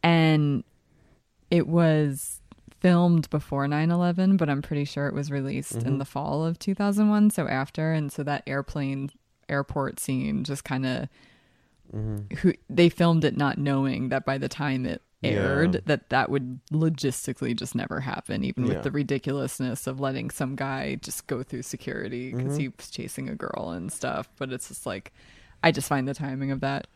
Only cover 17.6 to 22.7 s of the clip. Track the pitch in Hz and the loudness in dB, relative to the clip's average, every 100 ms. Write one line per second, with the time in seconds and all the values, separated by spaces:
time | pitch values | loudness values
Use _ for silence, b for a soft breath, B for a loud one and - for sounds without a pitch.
17.6 | 127 - - - 131 - - - - - | -4 -4 -4 -4 -6 -8 -6 -4 -4 0
18.6 | 123 - 139 147 139 135 139 139 131 - | 0 0 -2 -2 -2 -2 -2 -4 -4 -4
19.6 | 127 135 - 131 139 135 - - 131 135 | -4 -4 -6 -4 -4 -4 -6 -4 -6 -4
20.6 | 135 135 139 135 - - - 123 131 127 | -4 -4 -4 -6 -8 -10 -6 -6 -6 -10
21.6 | - - - - 101 123 127 123 135 143 | -8 -10 -8 -8 -8 -8 -6 -4 -4 -2
22.6 | 135 | -4